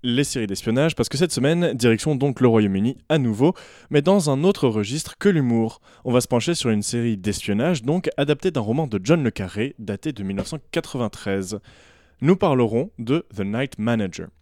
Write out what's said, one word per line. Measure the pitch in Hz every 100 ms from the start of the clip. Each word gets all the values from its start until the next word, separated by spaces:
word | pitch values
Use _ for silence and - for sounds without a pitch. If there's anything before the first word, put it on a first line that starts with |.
| 123
les | 120
séries | 143 131 107
d'espionnage, | 95 - 117 160 -
parce | 117
que | 135
cette | 175
semaine, | - 135 170 175
direction | 117 117 113 - 139
donc | 139 120
le | 127
Royaume-Uni | 113 107 95 110 139 _
à | 156
nouveau, | 123 107 147 - - - -
mais | 147
dans | 147 196 151
un | 135
autre | 175 202 135
registre | 107 104 143 - -
que | 202
l'humour. | 170 127 117 110 - _ -
On | 127
va | 123
se | -
pencher | 123 139
sur | 170 120
une | 107
série | 101 120 117 104
d'espionnage, | 95 98 - 101 147 165
donc | 117 175 - -
adaptée | 143 147 190
d'un | 147
roman | 107 131 151
de | 107
John | 92 170
le | 127
Carré, | - 95 98 127 -
daté | 101 101 156
de | 127
mille | 95 98
neuf | 95
cent | 156 -
quatre-vingt-treize. | - - 135 110 - - 98 92 104 - - - _ _ _
Nous | 135 185
parlerons | 190 131 117 113 175 -
de | 117 156 - -
The |
Night | 98 110 139 -
Manager. | 107 117 98 90 85 _